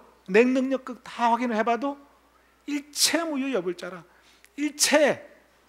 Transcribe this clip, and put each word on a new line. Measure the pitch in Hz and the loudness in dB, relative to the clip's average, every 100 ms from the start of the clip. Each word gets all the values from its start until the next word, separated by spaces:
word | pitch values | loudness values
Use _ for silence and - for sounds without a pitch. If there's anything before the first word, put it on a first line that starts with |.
| - _ - | -20 _ 2
냉능력극 | 202 247 262 262 262 262 233 | 4 4 2 0 -4 -6 -14
다 | - - 233 | -12 -2 0
확인을 | 233 247 214 | 0 0 0
해봐도 | 226 233 277 285 - _ _ _ _ _ - | 0 0 -2 -6 -14 _ _ _ _ _ -8
일체 | 285 - - - 320 | -8 -6 -2 0 0
무유 | 330 277 269 | -2 -4 -2
여불자라. | 240 180 175 180 180 156 _ _ _ _ - | -4 -4 -6 -10 -14 -20 _ _ _ _ -8
일체 | 294 294 - 294 269 - - - _ _ | -6 0 2 4 4 0 -8 -20 _ _